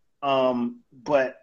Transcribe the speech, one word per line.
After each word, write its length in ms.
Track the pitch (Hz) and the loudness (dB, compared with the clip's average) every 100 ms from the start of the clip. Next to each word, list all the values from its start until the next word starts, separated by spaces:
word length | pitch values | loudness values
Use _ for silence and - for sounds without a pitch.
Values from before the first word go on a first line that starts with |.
| _ _ | _ _
um, 560 | 139 135 127 123 120 120 _ 135 | -2 2 2 0 -4 -6 _ -18
but 340 | 120 143 127 - | -2 0 0 -4